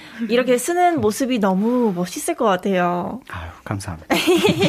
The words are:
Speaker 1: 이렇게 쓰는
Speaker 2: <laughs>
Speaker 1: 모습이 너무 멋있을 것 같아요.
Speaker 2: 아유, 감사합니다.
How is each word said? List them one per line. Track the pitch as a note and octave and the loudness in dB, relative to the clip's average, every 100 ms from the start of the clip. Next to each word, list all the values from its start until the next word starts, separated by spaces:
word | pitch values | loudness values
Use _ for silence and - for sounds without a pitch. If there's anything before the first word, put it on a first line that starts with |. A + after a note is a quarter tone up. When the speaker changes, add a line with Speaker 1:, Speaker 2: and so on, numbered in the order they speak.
| - A3+ A3+ | -16 -8 0
Speaker 1:
이렇게 | A#3+ B3+ B3 | 2 2 2
쓰는 | E4 F4 F4 D#4+ | 0 2 2 4
Speaker 2:
<laughs> | |
Speaker 1:
모습이 | G#3+ G#3 B3+ B3 | 0 0 0 0
너무 | G3 F#3 A3 B3 A3+ | 2 2 2 2 0
멋있을 | F3 F3+ D4+ E4+ | 0 -4 -4 -6
것 | - A3+ | 0 0
같아요. | F3+ G3+ F3+ F3 F3 F#3 B3 - | 0 0 0 0 -2 -4 -8 -12
Speaker 2:
아유, | F2 E2+ - | -12 -12 -12
감사합니다. | - G2 - E2 - - - E4+ F#4+ - | -8 -8 -8 -10 -2 0 2 4 2 2